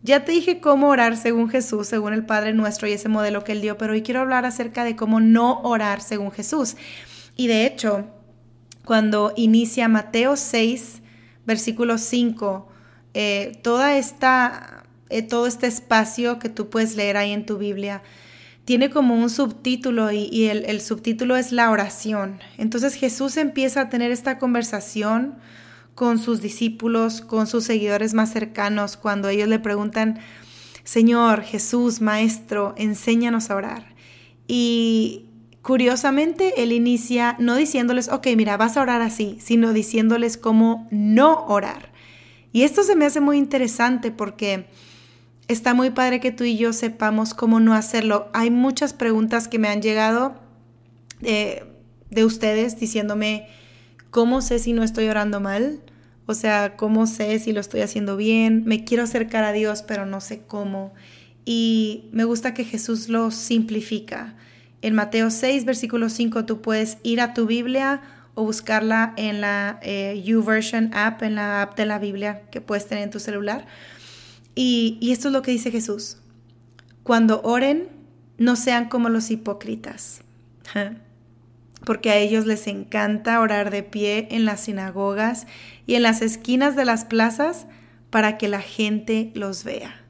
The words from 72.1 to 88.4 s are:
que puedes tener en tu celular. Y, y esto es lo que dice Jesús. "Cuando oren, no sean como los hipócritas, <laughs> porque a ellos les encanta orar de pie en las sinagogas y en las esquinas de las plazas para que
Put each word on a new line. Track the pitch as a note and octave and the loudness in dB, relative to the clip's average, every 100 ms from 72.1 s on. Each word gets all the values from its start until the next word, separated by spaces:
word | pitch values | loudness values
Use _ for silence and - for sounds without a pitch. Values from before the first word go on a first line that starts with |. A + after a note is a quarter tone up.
| G3 G#3 G#3 - | -6 -6 -6 -12
que | - | -14
puedes | - G3+ G3+ | -6 -6 -4
tener | G#3+ | -6
en | G#3 | -8
tu | G#3 | -8
celular. | A3 G#3 G3+ A3+ - - - - - - - - _ - | -8 -6 -4 -6 -10 -20 -20 -20 -20 -20 -20 -20 _ -2
Y, | B3+ A#3+ A3+ A3 | 0 2 0 0
y | A#3 | -2
esto | B3 C#4+ | 0 0
es | |
lo | C4+ | 0
que | C4 | 0
dice | B3 A#3 | -2 -2
Jesús. | A3+ A3 G#3 - - _ _ _ _ _ _ - - | -4 -4 -6 -8 -14 _ _ _ _ _ _ -20 -20
"Cuando | - A#3 A3+ A3 | 0 4 4 2
oren, | A3 A#3+ C4 D4+ F#4 - - _ _ - | 0 0 2 0 -2 -14 -20 _ _ 0
no | A#3 A#3+ | 2 2
sean | B3+ A#3+ A#3 | 2 0 0
como | B3+ A#3 | -2 0
los | A3+ A3 | 0 0
hipócritas, | A3 A3 G3+ - A3 - - - - - _ _ _ - | -4 -4 -8 -8 -10 -12 -14 -14 -16 -20 _ _ _ -10
<laughs> | G#3 G3+ A3+ - _ _ _ _ _ _ - - | -8 -6 -10 -20 _ _ _ _ _ _ -16 -6
porque | A3 A3+ | -4 2
a | G#3 | 2
ellos | G#3 A3 A3 | 4 0 0
les | G#3 G#3 | -2 -4
encanta | G3+ G3+ G#3+ G#3 G#3+ A3+ A#3 | -10 -8 -4 -2 -2 0 2
orar | A3 G#3 G3+ | 2 0 -2
de | G3+ | -4
pie | G3+ G#3+ G#3 G#3+ A3+ | -6 -4 -2 -2 -4
en | A3+ A3 | 0 0
las | G#3 | -2
sinagogas | - G3 F#3+ F#3 G3 G3+ A3 A#3+ - - - - - | -6 -8 -8 -4 -4 0 -2 -2 -10 -18 -20 -18 0
y | A#3+ | 2
en | |
las | A#3 A3+ | 4 4
esquinas | A3+ A3 - B3+ C#4 C#4 | 0 -4 -2 2 2 2
de | B3+ | 0
las | A3+ | 0
plazas | A3+ A3+ A3+ A3+ D4+ F4 - - - - - | 0 2 2 2 -2 -2 -10 -20 -20 -20 -4
para | A3 G#3+ | 0 0
que | G#3+ | 0